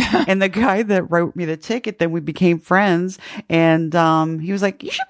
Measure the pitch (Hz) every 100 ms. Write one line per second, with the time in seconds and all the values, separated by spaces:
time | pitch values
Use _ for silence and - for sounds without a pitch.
0 | 247 359 294 190 196 196 247 196 220 196
1 | 175 170 170 175 165 156 - 233 220 -
2 | 170 165 147 147 185 165 - 185 202 170
3 | 180 185 - - - 165 165 160 160 170
4 | 165 160 160 160 165 196 196 190 - -